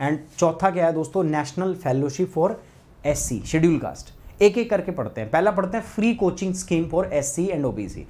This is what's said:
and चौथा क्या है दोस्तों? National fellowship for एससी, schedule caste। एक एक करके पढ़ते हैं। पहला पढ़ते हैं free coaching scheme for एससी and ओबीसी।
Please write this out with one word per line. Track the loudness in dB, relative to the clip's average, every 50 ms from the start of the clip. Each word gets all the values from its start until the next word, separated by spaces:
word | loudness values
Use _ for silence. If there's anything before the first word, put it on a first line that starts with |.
and | -2 -2 -2 -2 -6 -10 -4 0
चौथा | 2 2 2 2 0 0
क्या | 2 2 2
है | 2 2
दोस्तों? | 0 -2 -2 0 0 0 0
National | 0 -2 -2 -4 -4 -4 -2 -2 -4 -2
fellowship | -2 0 0 0 0 0 -2 -2 -4 -2 0 0
for | 0 0 0 -4 -10 -18 -20 -20 -20 -20 -16 -4 -2
एससी, | -2 0 0 -2 -4 -4 -4 -4
schedule | -2 2 4 4 4 4 2
caste। | 0 -4 -8 -10 -14 -18 -20 -20 -20 -16 2 4
एक | 6 6 6 4
एक | 0 0
करके | 0 0 0 -2
पढ़ते | -4 -4 -6 -6 -6 -8
हैं। | -4 0
पहला | 2 2 4 4
पढ़ते | 2 2 0 -2 -2 -6
हैं | -6 -6 -4
free | 0 0 0 2 2
coaching | 0 0 0 0 -2 -4 -4 -4
scheme | -4 -2 0 0 0 0 0
for | -2 0
एससी | 0 0 -2 -2 -2 -2 -2 -2 -2
and | 0 0 -2
ओबीसी। | -2 -2 -4 -6 -8 -10 -12 -14 -16